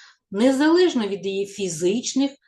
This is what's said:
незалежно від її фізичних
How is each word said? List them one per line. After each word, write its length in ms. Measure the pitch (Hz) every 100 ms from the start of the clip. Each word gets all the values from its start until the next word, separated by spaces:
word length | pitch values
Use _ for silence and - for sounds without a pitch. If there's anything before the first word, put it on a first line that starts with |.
| - _ _
незалежно 760 | 196 262 262 311 339 359 247 202
від 180 | 196 196
її 200 | 196 202
фізичних 840 | - 190 156 175 226 - 262 277 -